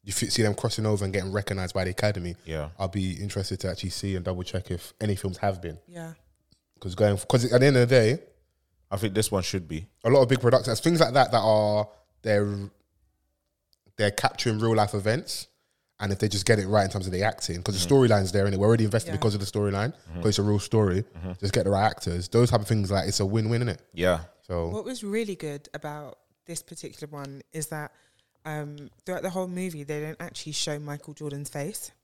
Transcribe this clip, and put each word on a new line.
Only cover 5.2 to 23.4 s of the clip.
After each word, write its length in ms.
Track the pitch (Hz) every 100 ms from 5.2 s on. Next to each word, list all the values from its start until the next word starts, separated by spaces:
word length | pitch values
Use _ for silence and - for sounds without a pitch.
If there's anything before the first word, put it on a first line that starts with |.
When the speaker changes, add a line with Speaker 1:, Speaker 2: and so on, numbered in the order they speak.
| 95 90
Speaker 1:
have 220 | 101 92
been. 180 | 87 78 _
Speaker 3:
Yeah. 280 | 175 165 165 _ _ _ _ _ _
Speaker 1:
'Cause 160 | 95 90
going, 220 | 107 98
'cause 260 | - 131 120
at 80 | 123
the 60 | 135
end 80 | 131
of 140 | 120
the 40 |
day, 260 | 127 110 156 - _ _ _ _ _ _
Speaker 2:
I 60 | 98
think 180 | 104 98
this 140 | 107
one 100 | 98
should 240 | 87 98 80
be. 220 | 78 95 _ 113
Speaker 1:
a 40 |
lot 120 | 139
of 80 | 123
big 100 | 135
productions, 400 | 120 123 117 113
things 220 | 165 170
like 120 | 147
that, 180 | 135 123
that 80 | 120
are, 480 | 107 107 104 104 104 - _ _
they're, 480 | 110 104 104 101 101 _ _ _ _ _ _ _ _ _ _ _ _ -
they're 140 | 104
capturing 480 | - 131 - 123 107
real 160 | 113 110
life 180 | 104
events. 540 | 104 101 123 - - - _ _ _ _ _
And 120 | 104
if 60 | 98
they 100 | 107
just 160 | 101 95
get 140 | 110
it 80 | 95
right 180 | 107 95
in 40 |
terms 160 | 101 92
of 40 |
the 120 | 90
acting, 380 | 104 - - 87
'cause 140 | 90 95
the 100 | 87
Speaker 2:
Mm-hmm. 280 | 139 123
Speaker 1:
storyline's 180 | 104 92
there, 140 | 98 98
innit? 100 | 95
We're 100 | 104
already 180 | 117 107
invested 240 | 110 -
Speaker 3:
Yeah. 80 | 101
Speaker 1:
because 160 | 113 101
of 60 |
the 40 | 98
storyline, 480 | 107 101 98 113
Speaker 2:
Mm-hmm. 280 | - - 85
Speaker 1:
'cause 80 | 107
it's 100 | 104
a 40 |
real 160 | 104 104
story. 440 | - 113 101 92
Speaker 2:
Mm-hmm. 300 | - 87 90 90
Speaker 1:
Just 100 | 98
get 120 | 98 95
the 60 |
right 140 | 98 107
actors. 420 | - - 87 90
Those 200 | 117 120
type 100 | 120
of 60 | 104
things, 220 | 110 95
like, 200 | 98 98
it's 100 | -
a 60 | 98
win-win, 380 | 110